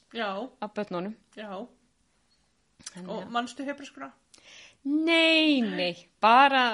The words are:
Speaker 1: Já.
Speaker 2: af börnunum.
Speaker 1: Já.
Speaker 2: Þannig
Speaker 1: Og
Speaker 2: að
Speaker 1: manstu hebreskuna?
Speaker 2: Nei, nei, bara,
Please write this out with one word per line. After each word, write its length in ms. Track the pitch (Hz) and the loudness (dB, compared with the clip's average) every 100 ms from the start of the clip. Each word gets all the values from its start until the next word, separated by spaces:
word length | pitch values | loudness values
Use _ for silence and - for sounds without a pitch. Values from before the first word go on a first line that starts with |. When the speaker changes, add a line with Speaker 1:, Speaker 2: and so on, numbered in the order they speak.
| _ | _
Speaker 1:
Já. 200 | 226 208 190 | -8 -6 -6
Speaker 2:
af 400 | 262 - 214 - | -10 -12 -12 -8
börnunum. 400 | 208 175 196 220 _ - | -8 -6 -8 -12 _ -18
Speaker 1:
Já. 180 | 214 190 240 _ _ _ _ _ _ _ _ _ _ _ | -14 -12 -14 _ _ _ _ _ _ _ _ _ _ _
Speaker 2:
Þannig 300 | - 180 180 | -20 -16 -12
Speaker 1:
Og 120 | 220 | -12
Speaker 2:
að 100 | - | -8
Speaker 1:
manstu 320 | 233 240 - | -6 -6 -8
hebreskuna? 480 | 277 285 277 - 269 - _ - - - - _ | -12 -12 -14 -18 -20 -20 _ -20 -20 -20 -20 _
Speaker 2:
Nei, 760 | 277 302 320 330 330 320 311 269 | -4 0 2 4 4 4 4 2
nei, 360 | 214 185 180 175 - - | 0 -2 -4 -6 -16 0
bara, 460 | 214 240 277 269 240 | 4 6 6 4 0